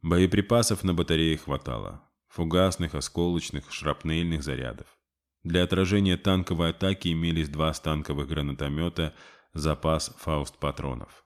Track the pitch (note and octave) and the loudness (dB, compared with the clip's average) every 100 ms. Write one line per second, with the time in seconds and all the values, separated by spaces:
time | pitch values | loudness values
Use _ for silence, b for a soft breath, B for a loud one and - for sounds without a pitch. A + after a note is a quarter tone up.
0 | E2+ F2 F#2 G2 G2 A#2+ A2 G2 F#2 E2+ | 2 4 4 4 2 2 2 0 0 0
1 | E2+ E2 D#2+ D#2 - C#2 - A1+ G1+ - | 2 2 2 0 -2 -6 -4 -8 -8 -12
2 | _ _ _ - E2 F2+ F#2 E2+ E2+ D2+ | _ _ _ -6 0 4 2 2 -4 -4
3 | - - F2 F2 - D2 - - D2+ C#2+ | -6 -2 0 0 -2 -8 -10 -6 -4 -2
4 | D#2+ D#2+ E2+ D#2+ C#2 B1+ B1+ A1+ - _ | -2 0 0 -2 -4 -6 -6 -10 -16 _
5 | _ _ _ _ E2+ F2 F2+ F#2 F#2+ G2+ | _ _ _ _ 0 2 4 2 4 4
6 | G2 F2 G2 F#2+ F2+ E2 E2+ E2 F#2+ G2 | 4 2 2 2 2 0 0 0 0 0
7 | F2+ E2 E2 E2 D2+ D2 D#2 D#2 E2 D2+ | 0 0 0 0 -2 0 0 0 -2 -2
8 | D2 C#2+ C#2 D2+ D2 C2+ C#2+ D2 E2+ E2 | -2 -4 -2 -2 -4 -4 -4 -2 -4 -2
9 | D#2 B B B B D#2+ D2+ D2+ D#2+ D#2+ | -4 B B B B -2 -2 0 0 0
10 | - - - D2+ C#2+ - C#2+ - C#2 B1 | -2 -8 -4 -4 -4 -6 -6 -4 -6 -8
11 | - - | -12 -20